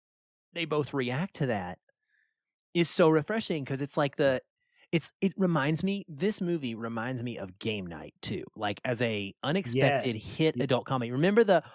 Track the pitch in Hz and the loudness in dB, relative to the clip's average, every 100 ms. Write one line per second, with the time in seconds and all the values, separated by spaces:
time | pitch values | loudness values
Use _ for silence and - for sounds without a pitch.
0 | _ _ _ _ _ 170 160 151 139 139 | _ _ _ _ _ -6 -2 0 0 -2
1 | 123 131 190 - 135 104 90 - _ _ | 0 -2 -4 -2 -2 -2 -4 -10 _ _
2 | _ _ _ _ _ _ _ 175 165 - | _ _ _ _ _ _ _ 0 2 6
3 | 160 156 151 220 - 160 131 135 143 165 | 6 6 2 -2 -2 -4 -4 -4 -2 0
4 | 143 - 139 127 - _ _ _ - 165 | 0 2 2 2 -4 _ _ _ -2 -2
5 | - - 196 - 185 160 139 160 190 196 | -2 -2 -2 2 2 2 2 0 -2 -4
6 | 180 139 196 208 175 165 127 110 117 113 | -6 -4 -2 -2 -2 -2 -4 -6 -6 -4
7 | 120 127 120 113 95 92 113 104 90 78 | -4 -4 -6 -6 -10 -8 -6 -4 -6 -10
8 | 78 - - - - - 104 101 127 117 | -14 -12 -8 -8 -8 -6 -4 -4 -4 -2
9 | 117 107 98 - 139 190 123 127 135 135 | -2 -2 -6 -6 -2 -2 0 2 2 2
10 | 120 113 - - 160 120 131 123 - 135 | -2 -4 -6 0 0 2 0 0 0 -2
11 | 117 127 185 208 208 170 - | -2 0 4 4 6 4 2